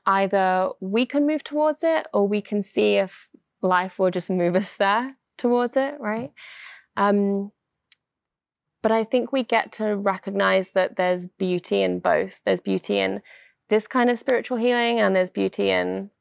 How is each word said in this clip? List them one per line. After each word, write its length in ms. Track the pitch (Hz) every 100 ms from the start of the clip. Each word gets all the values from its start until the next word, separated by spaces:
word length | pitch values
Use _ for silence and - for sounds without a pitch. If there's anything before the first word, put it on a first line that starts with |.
| -
either 640 | 196 196 196 185 185 190 -
we 240 | 190 220
can 220 | 247 285 294
move 160 | 311
towards 400 | - 294 302 294
it 240 | 330 320 -
or 140 | 208 202
we 120 | 208
can 220 | - 208
see 340 | 196 - 208 202
if 320 | 190 - _ _ _ -
life 380 | 185 180 190 -
will 120 | 185
just 200 | 180 -
move 240 | 185 175
us 220 | 175 196 -
there 400 | 196 220 262 - _ -
towards 400 | 240 240 240 269
it, 220 | 269 294
right? 340 | 214 220 262 - - - - - _ -
Um, 560 | 202 202 202 196 202 _ _ _ - - _ _ _ _ _ _ _ _
but 100 | 220
I 100 | 220
think 280 | 220 247 233
we 100 | 269
get 300 | 233 226 -
to 240 | - 214 202
recognize 760 | 202 190 196 196 190 190 185
that 260 | 190 185 -
there's 300 | 180 180 180
beauty 560 | - 185 180 - 202
in 160 | 190 180
both. 420 | 180 160 190 -
There's 160 | 202 175
beauty 380 | 202 185 - 202
in 220 | 190 202 - - - _ -
this 180 | 214 -
kind 240 | 254 247
of 80 | 240
spiritual 400 | - 240 - 240
healing 420 | 240 240 233 233
and 140 | 196
there's 160 | 190 185
beauty 400 | 196 190 - 196
in 400 | 185 180 190 196 _